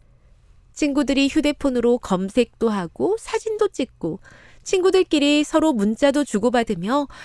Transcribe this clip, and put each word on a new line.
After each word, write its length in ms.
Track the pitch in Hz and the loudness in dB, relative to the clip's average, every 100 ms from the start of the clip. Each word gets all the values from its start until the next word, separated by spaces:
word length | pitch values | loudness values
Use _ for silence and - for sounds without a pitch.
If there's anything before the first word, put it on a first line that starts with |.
| _ _ _ - _ - _ | _ _ _ -20 _ -20 _
친구들이 560 | - 302 277 262 269 277 | -4 -2 0 0 0 0
휴대폰으로 720 | 311 285 285 277 247 240 240 | 0 -2 0 -2 0 0 0
검색도 680 | - 185 190 - 240 - 226 | 0 -4 0 0 0 0 -2
하고 480 | 202 170 - 339 440 | -2 -6 -4 -2 -2
사진도 480 | - 453 440 427 415 | -4 -6 -4 -2 -2
찍고 500 | - 269 - 165 196 - - - - | -2 -8 -6 -8 -8 -14 -20 -20 -20
친구들끼리 800 | - 381 370 370 359 302 285 294 | -4 0 4 4 2 2 4 2
서로 280 | 294 311 311 | 2 2 2
문자도 520 | 240 208 226 277 277 | 2 0 2 2 2
주고받으며 840 | 277 208 233 240 226 185 190 285 277 - | 0 0 0 0 -2 -4 -2 -2 -4 -10